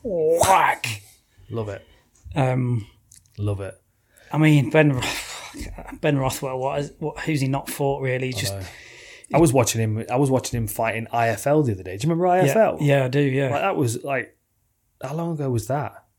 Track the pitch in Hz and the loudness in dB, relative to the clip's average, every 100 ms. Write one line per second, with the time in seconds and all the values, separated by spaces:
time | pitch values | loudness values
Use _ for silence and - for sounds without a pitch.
0 | 240 175 156 170 190 185 175 - - 107 | -2 0 2 4 6 6 6 0 -4 -8
1 | - _ _ _ - 113 104 98 - _ | -14 _ _ _ -10 -8 -8 -10 -14 _
2 | _ _ - 160 131 127 123 120 101 _ | _ _ -8 -2 0 0 0 -2 -4 _
3 | _ - _ - 101 98 95 - _ _ | _ -20 _ -6 -4 -4 -8 -12 _ _
4 | _ _ - 147 156 151 139 156 151 127 | _ _ -6 2 6 6 6 4 4 2
5 | - - - - - 143 - - - - | -4 -8 -10 -14 -14 -14 -12 -12 -16 -4
6 | 156 143 131 - 139 131 131 147 143 - | 0 0 0 -4 -6 -4 -4 -4 -6 -8
7 | 151 - - 151 131 135 - - 139 139 | -10 -8 -4 0 0 -2 -6 -4 -2 -2
8 | 135 127 131 120 98 98 92 - - - | -2 -2 -4 -4 -6 -6 -10 -16 -20 -20
9 | - - - 143 160 127 113 113 110 107 | -20 -20 -2 2 4 4 2 0 -2 -2
10 | 113 127 143 131 - 120 107 - 113 107 | -2 0 2 2 0 -4 -4 -2 -2 -2
11 | 113 120 117 110 - 151 139 95 92 95 | -4 0 0 0 2 2 2 -2 -6 -4
12 | 139 165 180 180 180 220 214 - 147 139 | -2 2 2 4 4 4 2 2 2 4
13 | 131 135 143 131 135 143 196 175 127 120 | 2 2 2 2 0 0 0 0 -2 -2
14 | 139 135 110 _ _ _ _ _ _ _ | -4 -6 -6 _ _ _ _ _ _ _
15 | 131 151 170 156 139 120 - 139 120 - | -10 -6 -6 -4 -2 -2 -2 -4 -4 -10
16 | _ | _